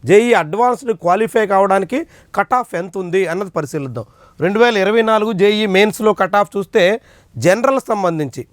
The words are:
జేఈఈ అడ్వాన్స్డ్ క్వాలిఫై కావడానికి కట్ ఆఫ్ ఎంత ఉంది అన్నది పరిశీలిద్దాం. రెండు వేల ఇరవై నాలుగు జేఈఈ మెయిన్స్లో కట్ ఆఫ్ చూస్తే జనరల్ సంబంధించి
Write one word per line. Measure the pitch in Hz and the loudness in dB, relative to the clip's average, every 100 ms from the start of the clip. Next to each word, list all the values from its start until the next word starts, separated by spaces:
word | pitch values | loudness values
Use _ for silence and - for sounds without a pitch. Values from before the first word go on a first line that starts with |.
| 117 | 4
జేఈఈ | 196 240 | 4 4
అడ్వాన్స్డ్ | 220 156 196 247 247 254 | 2 0 0 0 0 -4
క్వాలిఫై | 208 170 185 226 233 208 | -4 0 0 0 0 0
కావడానికి | 196 196 196 185 262 330 - _ - | 2 2 0 0 -6 -6 -16 _ -4
కట్ | 202 | -2
ఆఫ్ | 254 240 175 | -2 -4 -8
ఎంత | 185 202 | -8 -8
ఉంది | 180 185 180 | -4 -2 -2
అన్నది | 170 196 | -4 -6
పరిశీలిద్దాం. | 170 151 156 135 120 107 _ _ _ | -6 -6 -8 -8 -10 -14 _ _ _
రెండు | 170 208 | -2 2
వేల | 240 214 | 2 2
ఇరవై | 190 226 | 0 2
నాలుగు | 220 220 214 | 2 0 0
జేఈఈ | 202 196 208 214 | 0 2 2 0
మెయిన్స్లో | 185 214 - 214 | 2 2 2 -2
కట్ | 202 190 202 | 0 0 0
ఆఫ్ | 208 202 | -2 -4
చూస్తే | 196 226 175 226 _ _ _ 120 | -2 2 2 0 _ _ _ -2
జనరల్ | 139 202 269 269 - | 0 2 0 -2 -4
సంబంధించి | 214 185 165 143 127 117 | -4 -2 -2 -6 -8 -16